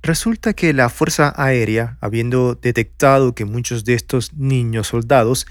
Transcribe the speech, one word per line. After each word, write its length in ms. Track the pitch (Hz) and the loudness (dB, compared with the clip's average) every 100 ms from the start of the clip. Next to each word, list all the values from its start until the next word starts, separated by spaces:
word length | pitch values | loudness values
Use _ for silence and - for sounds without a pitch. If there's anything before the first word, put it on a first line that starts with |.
Resulta 480 | - 165 226 226 - | -4 -2 -2 -2 -2
que 200 | 202 170 | 0 0
la 160 | 139 120 | 2 2
Fuerza 440 | - - - 147 - | 0 -2 2 0 0
Aérea, 600 | 139 127 110 110 117 117 | 0 2 2 0 -2 -6
habiendo 560 | 110 110 120 127 123 120 | -6 -4 -2 0 0 0
detectado 800 | 123 117 113 - 139 135 131 120 | -2 -2 -2 2 4 4 4 0
que 80 | |
muchos 400 | 104 113 120 117 | -6 -6 -6 -4
de 100 | 113 | 0
estos 380 | 120 - 131 113 | -2 0 -4 -4
niños 560 | 147 135 131 120 113 104 | -4 -2 0 0 -4 -4
soldados 580 | 117 117 135 113 127 - | -4 2 2 4 0 -4